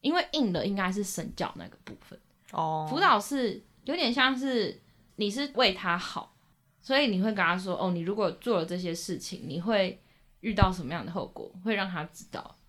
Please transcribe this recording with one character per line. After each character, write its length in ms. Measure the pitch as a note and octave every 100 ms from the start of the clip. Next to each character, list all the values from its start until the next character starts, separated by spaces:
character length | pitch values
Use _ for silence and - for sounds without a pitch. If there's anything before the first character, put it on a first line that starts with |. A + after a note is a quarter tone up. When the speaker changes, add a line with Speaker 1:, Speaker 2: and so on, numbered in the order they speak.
Speaker 1:
因 120 | B3+
为 100 | F4 -
硬 200 | - A#3+
的 120 | F3 C3+
应 100 | G3
该 160 | F#3
是 120 | F#3+
身 300 | G3 - D#3+ -
教 160 | C#3 -
那 100 | F2
个 80 | -
部 120 | - G2+
分。 160 | - - _ _ _
Speaker 2:
哦。 340 | - D#3+ D#3+ D#3
Speaker 1:
辅 100 | C4+
导 200 | F#4 A3+
是 440 | G#3 C#4 A#3+ G3 - _ -
有 100 | E4
点 180 | C#4+
像 240 | A#3+ C4 C4
是 420 | C4+ B3+ F#3+ - _ _ _ -
你 160 | G#3
是 180 | G#3+ C#4+ C#4
为 180 | A#3+
他 240 | F#3 F#3 F3
好， 380 | - - - _ _ _ _ _
所 180 | - C4+
以 80 | C#4+
你 120 | F#3+
会 80 | G#3
跟 100 | G#3
他 200 | E3+ F3+
说 180 | F#3+ F3+
，“哦， 100 | F#3+
你 100 | F3
如 120 | E3+
果 160 | G#3 G3
做 300 | E3 - G#3
了 60 | E3
这 120 | F3+
些 160 | F3+
事 240 | E3 - F3
情， 260 | - - -
你 120 | C#3
会 400 | F3+ A3 F#3 F#3 _ _ _ _
遇 120 | G3+
到 180 | G#3 G3
什 140 | F#3 C#3
么 80 |
样 120 | E3 F#3+
的 60 |
后 140 | F3+ C3+
果， 180 | - - F#3
会 100 | F#3+
让 160 | G#3 G3
他 140 | F3 D#3
知 200 | - -
道。” 260 | - - -